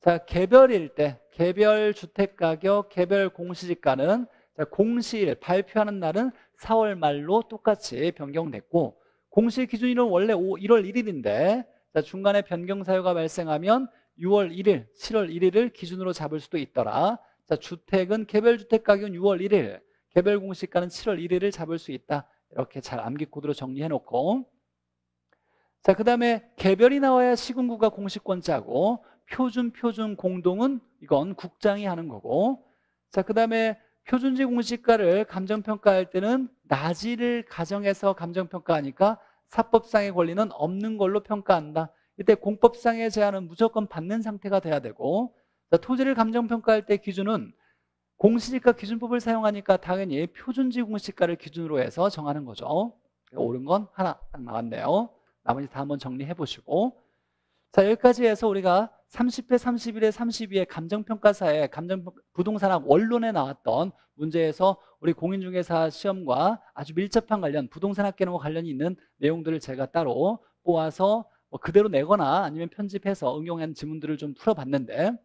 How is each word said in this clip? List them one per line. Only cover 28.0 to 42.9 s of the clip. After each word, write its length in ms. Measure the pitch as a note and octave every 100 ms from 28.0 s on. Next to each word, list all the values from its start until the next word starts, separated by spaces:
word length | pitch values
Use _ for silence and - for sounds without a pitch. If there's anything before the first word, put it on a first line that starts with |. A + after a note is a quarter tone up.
| G3+ G3+ - F#3 E3 D3 - B2 F#3+ A#3 _ _ _
표준, 380 | - B3+ A3+ A#3+
표준, 460 | - A#3+ G#3 A3 G3+
공동은 640 | F#3 F#3 F3 F#3+ B3+ C4+ _ _
이건 320 | - C#3+ E3+
국장이 520 | G3 F3+ _ G#3 G3+ G3+
하는 220 | F3 E3
거고, 580 | A2 A#2 C3 G#3+ C4 _ _ _ _ _
자, 120 | -
그다음에 560 | F#3+ G#3+ A3+ A3+ A3+ G#3+ _ _ -
표준지 360 | B3+ C4+ B3+
공시가를 800 | C4+ A#3+ A#3 A#3 - A3+ F#3 F#3+
감정평가할 840 | A3 F#3+ F#3+ G#3+ G#3 G#3 G#3 F#3+ F#3
때는 380 | F#3 G3+ C4 C4 _
나지를 840 | _ C#3 D#3 E3+ G#3+ A#3+ A#3+ A#3+
가정해서 680 | A#3 - E3+ G3 G3+ G3 G3
감정평가하니까 1040 | - E3+ F3 F3+ F#3 - D#3+ C#3 C3 G3 A3 _ _ _
사법상의 640 | - A3+ A3+ A3+ A3 G3+
권리는 380 | F3+ E3+ F3+ G#3+
없는 460 | - D3+ F#3+ A3 A3
걸로 240 | F#3+ G#3
평가한다. 680 | G#3 G#3 G3 F3+ D3+ D3+ D#3+ _ _ -
이때 160 | F#3+
공법상의 760 | G#3+ - G#3+ A#3+ A#3 A#3+